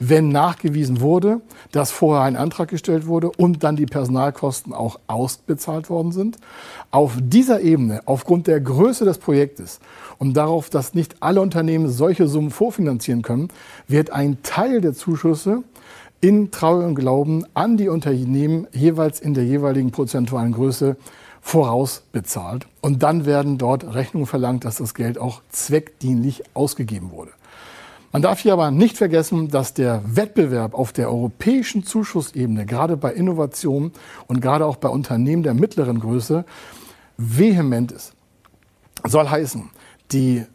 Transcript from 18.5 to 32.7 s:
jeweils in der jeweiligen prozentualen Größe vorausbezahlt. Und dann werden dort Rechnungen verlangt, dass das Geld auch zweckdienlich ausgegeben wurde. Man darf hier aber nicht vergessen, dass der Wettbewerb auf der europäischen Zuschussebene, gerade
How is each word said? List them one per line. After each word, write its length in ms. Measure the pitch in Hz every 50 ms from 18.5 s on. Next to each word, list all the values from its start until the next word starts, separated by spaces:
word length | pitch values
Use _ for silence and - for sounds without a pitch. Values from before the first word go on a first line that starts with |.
| 160 165 190 -
jeweils 480 | - 127 143 165 160 160 156 156 - -
in 140 | - 151 143
der 100 | 131 123
jeweiligen 480 | 120 139 143 143 139 135 139 131 123
prozentualen 600 | 117 - 139 117 - 135 120 117 131 123 117 117
Größe 440 | 113 113 131 135 127 - 143 139 135 - - - - - - - - -
vorausbezahlt. 1200 | - - - 160 143 120 117 127 139 131 - - _ _ - 117 92 - - 104 90 90 113 127 - _ _ _
Und 220 | - 139 143 127
dann 240 | 156 147 160 170 143
werden 320 | 147 143 143 143 143 139 127
dort 360 | 127 120 139 139 - 165 110
Rechnungen 320 | 127 135 - - 165 139
verlangt, 380 | - - 135 123 123 127 123 123
dass 120 | 117 110
das 180 | - 120 110 -
Geld 240 | - 117 117 120 -
auch 240 | - 123 113 - _ _
zweckdienlich 920 | - - - - 147 156 156 - - - 143 127 127 117 120 143 127 - - _ -
ausgegeben 560 | 127 143 143 - - 123 107 110 92 87 92
wurde. 200 | 82 80 82 - - _ _ - - - - - - - - - - - - _
Man 120 | - 143
darf 180 | 156 190 190 -
hier 140 | - 214 190
aber 160 | 175 160 147
nicht 260 | 135 156 226 220 -
vergessen, 520 | - 208 175 160 160 156 - 180 165 160 147
dass 260 | 143 135 131 - -
der 280 | - 127 120 117 107 101
Wettbewerb 680 | 113 113 160 208 - - - 160 135 123 117 113 110 -
auf 180 | - 131 113
der 160 | - - 117 117
europäischen 760 | 117 120 120 113 - - - 214 262 269 226 - - 208 180
Zuschussebene, 800 | - - 220 208 - - 170 143 - - 139 123 117 110 107 101
gerade 320 | 104